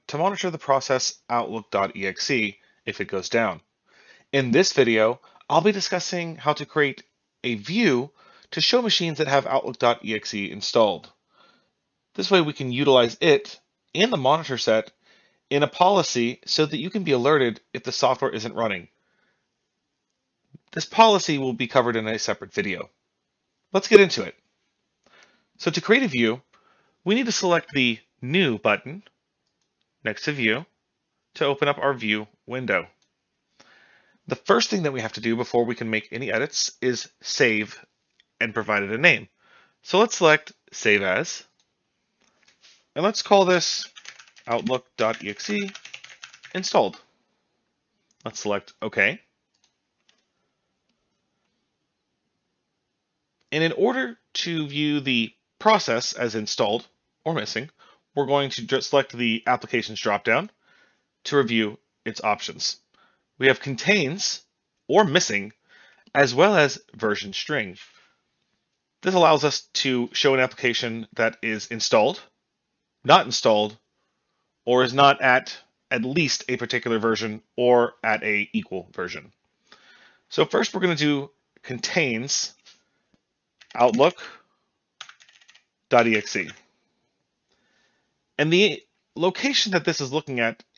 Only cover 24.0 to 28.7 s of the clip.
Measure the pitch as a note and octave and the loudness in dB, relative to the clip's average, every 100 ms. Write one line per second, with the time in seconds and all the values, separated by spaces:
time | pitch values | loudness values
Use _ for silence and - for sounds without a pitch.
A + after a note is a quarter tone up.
24 | F#3+ A2+ F2+ - _ _ _ _ _ _ | 8 2 -8 -12 _ _ _ _ _ _
25 | _ _ _ _ _ _ E3+ D#3+ F#3+ B3+ | _ _ _ _ _ _ -4 -2 2 2
26 | A#3 B2+ A2+ B2+ _ _ _ _ _ _ | 2 0 0 -2 _ _ _ _ _ _
27 | F3+ A#3 A#3+ - F#3 E3 - C#3 B2 A2+ | -2 0 0 -2 0 0 0 0 0 -2
28 | _ _ B2+ F3+ D#3 G#2+ G#2+ | _ _ -2 0 0 0 0